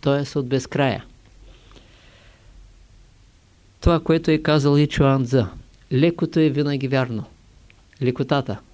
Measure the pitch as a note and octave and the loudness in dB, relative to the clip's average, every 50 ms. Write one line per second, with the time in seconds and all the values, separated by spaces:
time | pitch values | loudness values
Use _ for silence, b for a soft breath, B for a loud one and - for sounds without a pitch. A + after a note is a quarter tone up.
0 | - C#3 C#3 C#3+ C#3+ C3+ - D3 C3+ B2 C#3 C3+ C3 - - - C#3 C3+ A2 - | 0 0 0 0 -2 -4 -4 -6 -4 -2 -2 -2 -2 -4 -2 0 0 0 0 -4
1 | - - - - _ - _ - b b b b b b b b b b b b | -8 -16 -20 -20 _ -20 _ -20 b b b b b b b b b b b b
2 | b b b b b b b b b b b b b - - _ - _ - - | b b b b b b b b b b b b b -20 -20 _ -20 _ -20 -20
3 | - _ _ _ _ _ _ _ _ _ _ _ _ _ _ _ - E3+ E3+ D#3+ | -20 _ _ _ _ _ _ _ _ _ _ _ _ _ _ _ 2 2 2 2
4 | E3 - D#3+ E3 E3 - D#3 D#3 D#3 - D3+ D#3 C#3 C#3+ C#3+ C#3+ D3 D3 - - | 2 2 0 0 2 0 0 0 2 2 2 2 4 4 4 4 2 2 2 2
5 | D3 C3+ C3+ C3+ C3+ A#2+ B2+ C3 A2+ F#2 - - - - - _ _ _ - B2+ | 2 2 2 2 0 0 2 0 0 0 -4 -14 -20 -20 -20 _ _ _ 0 2
6 | C#3+ E3+ E3+ E3+ F3 D#3+ - E3 D#3 D#3 D#3 C#3+ D3+ D3 C#3+ C3+ C3+ C3 C3+ C3+ | 2 2 2 0 -6 -2 0 2 2 2 2 0 -2 -2 -2 -4 -4 -2 0 -2
7 | C3 B2 A#2 G#2+ - - - _ _ _ _ - - - - _ _ _ _ _ | -2 -2 -4 -8 -10 -10 -16 _ _ _ _ -20 -20 -20 -20 _ _ _ _ _
8 | C#3 B2 B2 - C#3 C3+ D3 - - - G2+ - - _ | -4 -4 -2 -2 -4 -2 -2 -4 -2 -6 -10 -12 -12 _